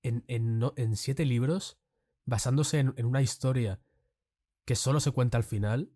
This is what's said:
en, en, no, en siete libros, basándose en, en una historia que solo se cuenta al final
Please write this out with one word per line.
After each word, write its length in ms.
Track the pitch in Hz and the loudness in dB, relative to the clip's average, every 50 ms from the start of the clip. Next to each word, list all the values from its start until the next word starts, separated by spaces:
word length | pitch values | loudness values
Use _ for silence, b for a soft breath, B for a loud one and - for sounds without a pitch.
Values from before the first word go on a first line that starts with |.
en, 220 | - 127 117 120 - | -2 -2 -4 -4 -4
en, 320 | - 123 113 113 117 113 113 | -4 -4 -2 0 0 0 0
no, 140 | 117 143 - | 0 -2 -2
en 200 | - 120 110 110 | -2 -2 -2 -2
siete 280 | 101 - - 135 139 160 | -2 -2 -4 -2 0 0
libros, 540 | 135 123 117 127 139 170 190 - - - _ _ _ _ _ _ _ _ _ _ | 2 2 2 2 0 0 -2 -4 -8 -16 _ _ _ _ _ _ _ _ _ _
basándose 540 | - 123 107 - 127 131 143 147 - - 151 | -4 -2 -2 0 2 2 2 2 2 2 2
en, 140 | 135 131 131 | 2 2 0
en 100 | - 117 | -2 -2
una 160 | 117 127 135 | 0 2 2
historia 580 | 135 120 - - - 131 127 127 117 104 95 - _ _ _ _ _ _ _ _ _ _ _ _ _ _ _ _ _ | 2 0 0 -2 -2 0 0 2 0 -2 -4 -6 _ _ _ _ _ _ _ _ _ _ _ _ _ _ _ _ _
que 100 | - 123 | -2 -2
solo 240 | - - 131 139 151 | 0 2 2 2 2
se 100 | - 143 | 2 0
cuenta 280 | 127 131 123 120 - 117 | 2 2 0 2 2 0
al 60 | 113 | 0
final 480 | - 117 104 104 104 110 131 175 - _ | 0 -2 -2 0 0 0 -2 -4 -6 _